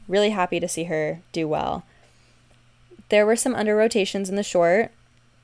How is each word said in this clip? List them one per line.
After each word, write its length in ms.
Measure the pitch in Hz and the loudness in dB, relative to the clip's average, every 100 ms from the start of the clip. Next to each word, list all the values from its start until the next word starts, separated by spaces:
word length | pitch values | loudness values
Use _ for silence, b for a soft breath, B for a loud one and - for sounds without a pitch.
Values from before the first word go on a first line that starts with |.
| - | -4
Really 220 | 196 208 | 0 2
happy 320 | 208 180 170 | 0 -2 -2
to 80 | 175 | -4
see 160 | - 170 | -6 -4
her 340 | 156 151 165 - | -4 -4 -6 -8
do 120 | 170 156 | -6 -2
well. 380 | 151 - - - b b b b b b _ _ _ _ - - | -2 -2 -6 -10 b b b b b b _ _ _ _ -14 2
There 160 | 208 208 | 4 4
were 100 | 233 | 2
some 180 | 269 | 0
under 220 | 233 214 214 | -2 0 2
rotations 540 | 220 226 185 196 190 | 2 0 -2 -4 -6
in 80 | 196 | -6
the 60 | |
short, 480 | 208 180 170 190 226 _ _ _ _ _ | -2 2 4 2 0 _ _ _ _ _